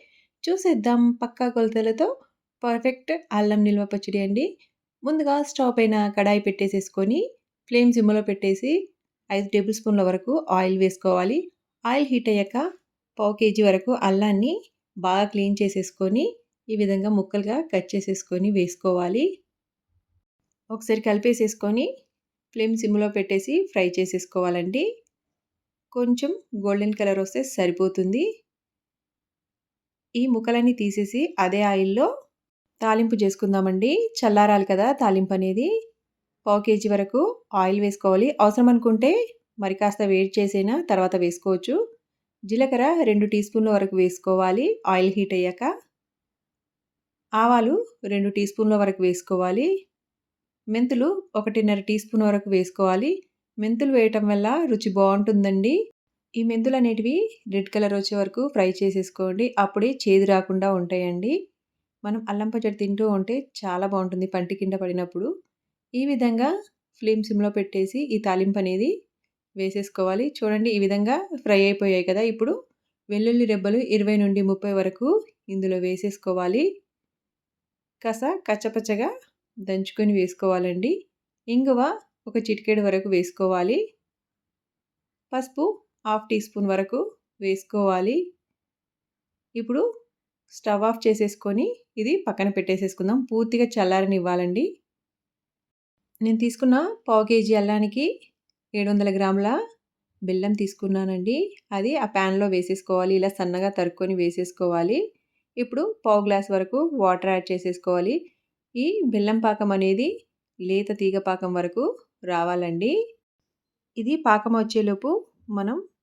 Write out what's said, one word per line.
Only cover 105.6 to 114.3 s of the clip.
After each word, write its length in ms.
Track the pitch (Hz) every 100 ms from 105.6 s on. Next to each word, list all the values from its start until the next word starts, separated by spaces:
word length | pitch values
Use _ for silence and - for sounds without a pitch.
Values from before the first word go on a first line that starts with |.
| 240 254 403 -
పావు 200 | 220 208
గ్లాస్ 260 | 202 196 202
వరకు 300 | 190 185 269 330
వాటర్ 380 | 269 190 180 190
యాడ్ 140 | 185 180
చేసేసుకోవాలి. 720 | 180 180 180 185 175 185 330 - _ _ _ _ 240
ఈ 100 | 302 427 262
బెల్లం 340 | 208 208 220
పాకం 300 | 220 214 208
అనేది 360 | 190 190 196 302 466 _ _ _ -
లేత 300 | 180 190 208 202
తీగ 220 | 190 190
పాకం 320 | 190 185 185
వరకు 300 | 180 175 196 311 - _ _
రావాలండి. 680 | 180 175 170 180 175 170 226 415 453 - _ _ _ _ _ _ _ 233
ఇది 180 | 226 320
పాకం 380 | 269